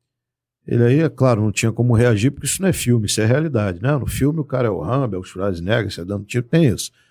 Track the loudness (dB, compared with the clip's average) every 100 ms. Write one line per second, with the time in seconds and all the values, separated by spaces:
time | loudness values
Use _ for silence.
0 | _ _ _ _ _ _ -2 2 4 4
1 | 2 2 2 4 0 0 -2 0 2 4
2 | 4 4 0 -2 -6 -2 -2 0 0 0
3 | 0 0 2 2 0 -2 -2 -2 -2 -2
4 | -4 -2 -2 -2 -4 -2 -2 -2 -2 -2
5 | -2 -6 -10 -6 -4 -4 -2 0 -2 -6
6 | -8 -8 -4 -6 0 2 2 2 -6 _
7 | _